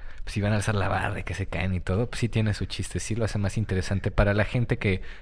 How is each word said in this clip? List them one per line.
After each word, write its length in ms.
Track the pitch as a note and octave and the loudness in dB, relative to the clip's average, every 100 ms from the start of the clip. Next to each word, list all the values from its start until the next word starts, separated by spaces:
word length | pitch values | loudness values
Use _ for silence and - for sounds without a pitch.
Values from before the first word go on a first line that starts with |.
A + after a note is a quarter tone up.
| - - | -8 -8
pues, 100 | - | -6
si 80 | - | -2
van 100 | G2+ | 2
a 40 | G#2+ | 2
alzar 180 | G2 | 2
la 140 | G#2 F#2 | 0 2
barra 320 | G2 - F2+ | 0 -2 -4
y 20 | |
que 80 | F2+ | -4
se 140 | F#2+ F#2+ | -4 -4
caen 260 | - F#2+ | -2 0
y 60 | F2+ | 0
todo, 280 | - F#2+ B2 | 0 0 0
pues, 100 | - | 0
sí 80 | A#2 | 0
tiene 240 | A2+ G#2+ | 2 2
su 140 | G#2 G2 | 0 -2
chiste, 340 | - G#2 A2+ | -4 -4 -4
sí 140 | - | -4
lo 100 | A2 | 0
hace 140 | G#2+ G#2+ | 0 0
más 180 | G2 - | 0 0
interesante 540 | G#2 F#2 - G2 G#2+ | 0 0 0 0 2
para 240 | - G2+ | 4 4
la 100 | G#2 | 4
gente 320 | G2+ C3 A#2 A#2+ | 2 2 0 2
que 220 | G#2+ F#2 - - | 2 0 -2 -10